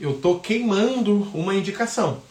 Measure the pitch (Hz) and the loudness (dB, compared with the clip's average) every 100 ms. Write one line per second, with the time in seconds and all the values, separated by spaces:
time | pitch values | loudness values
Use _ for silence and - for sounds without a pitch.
0 | 147 131 180 175 - 233 240 196 233 262 | -6 0 2 2 0 0 2 2 2 2
1 | 208 208 202 156 180 196 180 196 226 - | 2 2 0 -4 -2 0 -2 -2 -4 0
2 | 180 120 - | -2 -2 -10